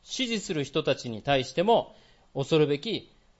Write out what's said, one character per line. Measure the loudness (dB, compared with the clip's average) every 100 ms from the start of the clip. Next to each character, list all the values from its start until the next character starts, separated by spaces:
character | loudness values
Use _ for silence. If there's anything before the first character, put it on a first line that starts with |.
支 | -12 -6 -4
持 | -4
す | -4
る | -4 -2
人 | -2
た | 0 -2
ち | -4
に | -8
対 | 0 0 0
し |
て | -2
も、 | 4 2 2 -12 _ _ _
恐 | -8 0 4
る | 4
べ | 2
き | -2 -6 -8 _ _ _